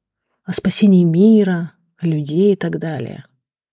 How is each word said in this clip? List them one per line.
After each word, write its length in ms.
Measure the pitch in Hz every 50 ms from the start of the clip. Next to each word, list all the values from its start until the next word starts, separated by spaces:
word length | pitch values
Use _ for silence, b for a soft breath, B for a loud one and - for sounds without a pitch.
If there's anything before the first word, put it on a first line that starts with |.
| _ _ _ _ _ _ _ _ _
о 80 | -
спасении 540 | 180 - - 190 - - 214 202 190 180 175
мира, 680 | 165 160 175 202 220 220 214 202 185 180 170 170 156 - _ _ _ _ _
людей 520 | 170 165 156 151 147 143 151 175 202 208 190
и 40 |
так 220 | - 180 170 165 160
далее, 440 | 160 165 151 127 117 107 98 - - _ _ _ _ _ _ _ _ _